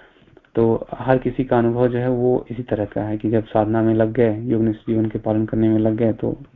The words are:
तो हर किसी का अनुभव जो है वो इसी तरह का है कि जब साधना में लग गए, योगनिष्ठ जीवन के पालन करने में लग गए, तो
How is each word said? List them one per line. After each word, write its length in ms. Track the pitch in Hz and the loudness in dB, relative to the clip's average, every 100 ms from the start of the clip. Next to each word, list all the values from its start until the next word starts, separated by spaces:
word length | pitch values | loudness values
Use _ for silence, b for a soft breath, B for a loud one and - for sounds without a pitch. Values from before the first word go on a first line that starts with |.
| b b b - _ - | b b b -20 _ 0
तो 320 | 113 110 - | 2 2 -4
हर 240 | - 120 131 | -6 0 0
किसी 260 | 127 123 | 0 -4
का 140 | 127 120 | 0 2
अनुभव 300 | 117 120 123 | 2 2 0
जो 100 | 120 | 0
है 120 | 123 | -2
वो 360 | 123 123 127 - | 0 2 0 -2
इसी 120 | 117 | -10
तरह 220 | 120 107 101 | -4 -4 -4
का 160 | - | -4
है 140 | 107 107 | -4 -4
कि 120 | 110 | 0
जब 160 | 113 107 | 0 0
साधना 360 | 110 107 113 | 0 2 2
में 120 | 110 | 2
लग 180 | 110 110 | 2 2
गए, 300 | 113 117 107 | 2 0 0
योगनिष्ठ 400 | 120 117 113 107 | -2 0 0 -2
जीवन 240 | - 113 110 | -2 -2 -2
के 140 | 110 | -2
पालन 260 | 110 110 110 | -2 -2 0
करने 240 | 110 110 | 2 2
में 100 | 110 | 4
लग 140 | 110 | 2
गए, 200 | 107 117 | 2 0
तो 280 | 107 113 - - | 0 -4 -6 -8